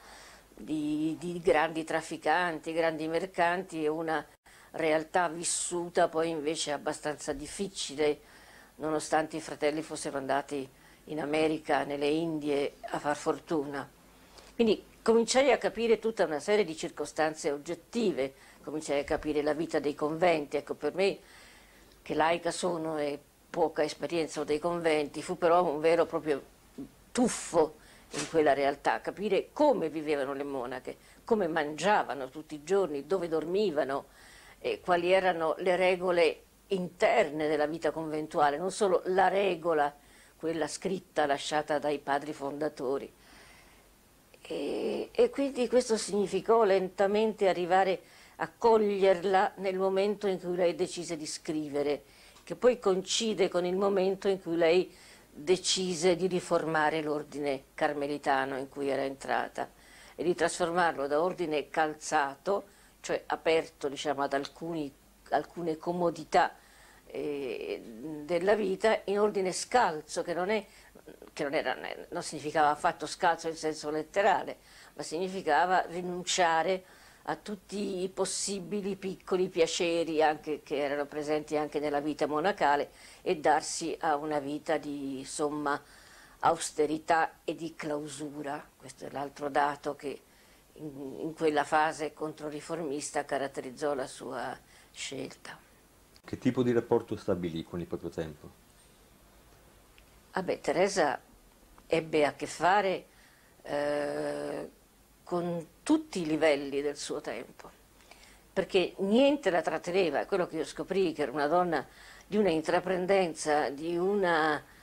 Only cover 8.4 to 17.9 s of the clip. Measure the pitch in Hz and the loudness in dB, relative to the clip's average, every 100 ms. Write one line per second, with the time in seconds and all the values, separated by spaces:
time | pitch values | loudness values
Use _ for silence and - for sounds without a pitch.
8.4 | - - - - 151 156 - 156 156 160 | -20 -20 -20 -10 -4 -4 0 0 0 -6
9.4 | 156 143 151 151 - 151 156 139 135 139 | -10 -2 0 0 -6 -8 -6 -6 -2 -2
10.4 | - 143 131 - - - - 151 147 156 | -2 -8 -8 -14 -20 -20 -10 -6 -2 0
11.4 | 156 156 156 139 139 143 147 156 170 156 | 2 0 0 0 0 -2 0 0 0 -2
12.4 | 147 143 143 - - 160 143 143 165 143 | -2 0 -2 -6 -8 -4 -2 -2 -2 -4
13.4 | - 165 143 143 - - - - - - | -2 -2 -2 -6 -10 -16 -20 -20 -20 -20
14.4 | - - 226 185 - - - 226 226 254 | -14 0 2 2 -2 -6 2 4 4 4
15.4 | 285 - 185 220 233 220 226 220 165 147 | 6 4 2 0 2 2 2 0 0 0
16.4 | 202 208 175 156 160 - 147 - 156 156 | 2 2 2 -2 -8 -6 -8 0 0 0
17.4 | 160 143 147 165 - | -4 -4 -4 -8 -6